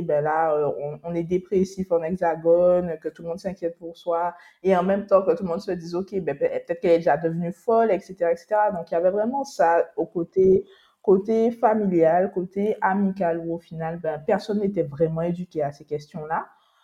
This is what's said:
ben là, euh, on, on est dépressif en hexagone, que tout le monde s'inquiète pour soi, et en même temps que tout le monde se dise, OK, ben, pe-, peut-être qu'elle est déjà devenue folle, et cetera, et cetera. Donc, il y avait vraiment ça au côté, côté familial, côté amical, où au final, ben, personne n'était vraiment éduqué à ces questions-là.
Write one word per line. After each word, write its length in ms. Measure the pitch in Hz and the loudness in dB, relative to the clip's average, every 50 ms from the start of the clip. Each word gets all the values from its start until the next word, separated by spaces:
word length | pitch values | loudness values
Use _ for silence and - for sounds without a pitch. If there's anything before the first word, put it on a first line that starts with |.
| 170 | 0
ben 180 | 160 151 147 147 | 0 0 0 0
là, 320 | 151 156 160 165 160 151 | 0 0 0 0 2 2
euh, 160 | 151 147 143 - - | 0 0 -2 -2 -4
on, 200 | 143 147 151 151 - | -6 -8 -10 -10 -10
on 120 | 170 170 | -6 -4
est 100 | 170 170 | -4 -4
dépressif 680 | 165 180 185 185 - 208 185 190 190 - - 185 - | -2 -2 -2 -2 0 0 0 0 0 -2 -8 -4 0
en 120 | 170 165 160 | 0 0 0
hexagone, 920 | 160 185 180 180 165 160 160 160 165 170 175 180 180 180 180 180 175 160 151 - | -2 -4 -2 -2 -2 -2 0 2 4 4 6 6 4 4 4 2 -2 -6 -6 -8
que 60 | 160 | -10
tout 140 | - - 170 | -12 -10 -10
le 60 | 165 | -10
monde 120 | 165 - | -10 -8
s'inquiète 360 | - 190 180 - 175 165 170 _ | -8 -10 -10 -6 -6 -8 -8 _
pour 180 | 170 165 170 | -16 -16 -16
soi, 380 | - - 175 165 165 175 175 175 - - - _ _ - | -10 -4 -2 -2 -2 -2 -4 -6 -8 -20 -20 _ _ 0
et 140 | 190 190 | 2 2
en 80 | 175 180 | 2 4
même 220 | 190 196 208 202 | 2 0 0 0
temps 160 | - 202 190 190 | 2 2 4 4
que 100 | 190 175 | 4 0
tout 60 | 170 196 | 0 0
le 60 | 175 | -4
monde 120 | 165 196 | -6 -6
se 120 | - 208 180 | -4 -6 -8
dise, 220 | 175 165 170 170 | -6 -6 -6 -6
OK, 240 | 175 190 - 214 190 | -6 -6 -4 -6 -6
ben, 160 | 170 147 139 139 | -4 -4 -4 -2
pe-, 240 | 170 - - - - | -2 -2 -2 -4 -6
peut-être 140 | - 170 170 | -6 -8 -2
qu'elle 120 | - 175 170 | 2 4 4
est 60 | 165 | 4
déjà 180 | 170 175 147 | 4 2 0
devenue 360 | 160 165 165 165 170 175 170 180 | 2 0 -2 -2 -2 -4 -6 -6
folle, 380 | _ - - 226 226 226 220 | _ -2 0 2 4 4 2
et 80 | 190 180 | 2 0
cetera, 320 | - - 190 - 170 170 170 | -2 -8 -6 -2 0 0 0
et 40 | |
cetera. 340 | 170 - - 214 208 208 208 | -2 -4 -2 0 2 2 2
Donc, 200 | 190 170 165 - | 0 -4 -6 -4
il 40 | 180 | -2
y 20 | |
avait 140 | 170 175 185 | 0 2 2
vraiment 320 | 196 208 214 240 269 277 269 | 2 2 -2 -2 -2 -4 -6
ça 400 | - - - 175 165 151 151 - - - | -6 -2 0 2 4 4 2 2 0 -2
au 100 | - 160 | -6 -6
côté, 580 | - - 180 170 - - - 190 190 190 - - _ - _ _ _ _ _ - | -4 -4 -6 -6 -2 2 2 4 6 6 4 2 _ -18 _ _ _ _ _ 2
côté 480 | 220 190 196 196 214 220 226 226 240 | 4 4 4 4 0 0 2 2 0
familial, 800 | 233 - - 220 220 220 208 190 175 165 160 160 165 180 185 202 - | 0 2 2 2 2 2 0 2 4 4 4 4 4 4 2 0 -2
côté 440 | 185 180 185 - 202 202 214 208 - | -4 -6 -6 -4 -4 -2 -2 -2 0
amical, 600 | - 190 196 202 202 190 190 196 180 170 165 170 165 | 0 0 0 2 0 0 0 0 -2 -2 -2 -2 -4
où 100 | 165 165 | -6 -6
au 40 | 170 | -6
final, 400 | - - 165 160 160 160 170 170 | -8 -12 -10 -8 -8 -6 -8 -6
ben, 240 | 170 156 151 151 147 | -6 -6 -6 -6 -2
personne 360 | - 156 196 - - 208 208 | -2 -2 -2 -2 -2 -4 -2
n'était 240 | 208 196 202 170 156 | -2 -2 0 0 -2
vraiment 380 | 143 139 143 170 160 165 160 170 | -2 0 0 0 0 0 -2 -2
éduqué 400 | 175 175 175 180 - - 156 147 | -2 -2 -4 -6 -8 -4 -4 -4
à 100 | 143 147 | -4 -6
ces 120 | - 151 | -10 -12
questions-là. 640 | - 147 147 147 - - 175 151 156 160 202 - - _ _ _ _ _ _ | -8 -8 -8 -8 -10 -12 -12 -8 -4 -4 -4 -4 -6 _ _ _ _ _ _